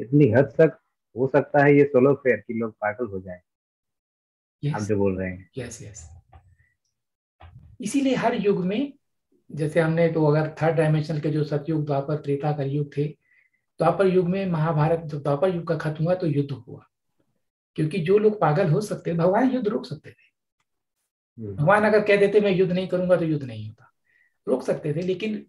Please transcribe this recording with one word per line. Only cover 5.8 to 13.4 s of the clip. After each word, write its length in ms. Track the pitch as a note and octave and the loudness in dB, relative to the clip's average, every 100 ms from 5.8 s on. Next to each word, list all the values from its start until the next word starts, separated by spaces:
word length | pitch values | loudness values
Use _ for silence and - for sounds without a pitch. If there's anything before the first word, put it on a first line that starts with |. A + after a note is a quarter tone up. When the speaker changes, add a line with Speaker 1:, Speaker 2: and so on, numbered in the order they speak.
Speaker 2:
यस। 400 | G#2+ - - - _ _ _ _ _ _ _ _ _ _ _ _ - - - - | -18 -20 -20 -20 _ _ _ _ _ _ _ _ _ _ _ _ -20 -20 -20 -12
इसीलिए 340 | G3+ C#4 C4+ A#3+ | -6 -2 0 0
हर 200 | A3+ A#3 | 0 0
युग 300 | G3+ F3 F3+ | 0 0 -2
में, 280 | A3+ C#4+ - _ _ _ _ _ | -2 -4 -8 _ _ _ _ _
जैसे 280 | D3+ D3+ F3 | -6 -2 0
हमने 320 | D#3+ E3 E3 | 0 2 0
तो 140 | D#3+ D3+ | 2 2
अगर 300 | D3+ D#3 - | 2 0 -2
third 140 | D#3 D3+ | 0 2
dimensional 440 | D#3 D#3 D3+ D3 | 2 0 -2 -4
के 100 | D#3 | -2
जो 140 | D3+ | -2
सतयुग, 420 | D3 D3 D#3+ D#3 D3 | -2 -4 -4 -4 -2
द्वापर, 300 | C#3 C#3 D3 | -4 -2 -6
त्रेता, 360 | C#3+ C#3 D3+ | -4 -4 -2
कलयुग 460 | D3 C#3 C#3+ C#3+ C#3+ | -4 -4 -4 -4 -4
थे, 100 | D3+ - _ _ | -6 -8 _ _